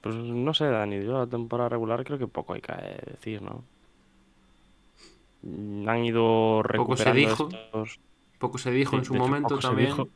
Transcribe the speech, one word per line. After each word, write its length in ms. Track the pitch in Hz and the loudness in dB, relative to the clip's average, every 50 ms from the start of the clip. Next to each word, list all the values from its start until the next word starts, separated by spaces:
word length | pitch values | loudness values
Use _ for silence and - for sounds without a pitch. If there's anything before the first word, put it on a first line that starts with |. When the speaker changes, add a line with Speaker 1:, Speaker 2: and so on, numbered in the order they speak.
Speaker 1:
Pues 140 | - 104 110 | -6 -6 -6
no 380 | 117 117 120 120 120 127 151 156 | -6 -6 -4 -4 -2 -2 0 0
sé, 120 | - 156 | 0 2
Dani, 360 | 143 123 110 104 104 101 98 98 | 2 2 2 0 0 -2 -4 -2
yo 160 | 110 131 131 | -2 -2 -2
la 80 | 123 | -2
temporada 420 | 120 123 117 117 117 117 120 120 120 | -2 -4 -6 -4 -4 -2 0 0 0
regular 340 | 123 117 113 110 117 123 127 | 0 -2 0 -2 -2 -2 -2
creo 160 | 131 147 139 | -6 -4 -6
que 80 | 127 | -6
poco 260 | - _ - - - 87 | -6 _ -8 -6 -6 -8
hay 80 | - | -10
que 120 | - - - - - - - - - - | -8 -10 -10 -10 -10 -10 -12 -12 -12 -14
decir, 300 | - - - 110 110 104 | -16 -12 -10 -10 -8 -8
¿no? 220 | 98 98 - 123 123 _ _ _ _ _ _ _ _ _ _ _ _ _ _ _ _ _ _ _ _ _ _ _ _ _ _ _ - - - _ _ _ _ _ - - - 90 104 104 101 104 101 110 | -8 -10 -12 -12 -14 _ _ _ _ _ _ _ _ _ _ _ _ _ _ _ _ _ _ _ _ _ _ _ _ _ _ _ -20 -20 -20 _ _ _ _ _ -14 -12 -12 -10 -10 -8 -8 -4 -2 0
Han 160 | 113 117 117 | 0 2 0
ido 560 | 117 113 117 113 113 113 113 110 110 110 110 107 - - | 2 4 4 4 6 6 6 6 4 4 4 2 2 2
Speaker 2:
Poco 200 | 110 123 123 131 | 0 2 2 2
se 60 | 127 107 | 4 4
Speaker 1:
recuperando 140 | - 120 131 | 4 6 6
Speaker 2:
dijo, 300 | 147 113 110 107 151 151 | 6 4 4 0 -2 -4
Speaker 1:
estos 500 | 185 - - - - 110 107 110 - _ _ _ _ _ _ _ _ _ | -4 -12 -14 -8 -6 -6 -4 -6 -8 _ _ _ _ _ _ _ _ _
Speaker 2:
poco 180 | - 123 131 | -6 -6 -4
se 140 | 123 - 127 | -4 -4 0
dijo 200 | 123 131 139 131 | 2 2 2 2
Speaker 1:
Sí, 60 | - | 0
Speaker 2:
en 80 | 131 127 | 0 0
su 80 | - 131 | 0 0
Speaker 1:
de 60 | - | 2
hecho, 60 | 127 | 2
Speaker 2:
momento 220 | 127 139 143 143 120 | 2 2 2 0 0
Speaker 1:
poco 120 | 143 135 | 0 0
se 60 | 135 | 0
Speaker 2:
también, 220 | 127 123 - 120 139 | 0 4 4 4 2
Speaker 1:
dijo. 200 | 143 151 131 - _ | 2 -2 -4 -6 _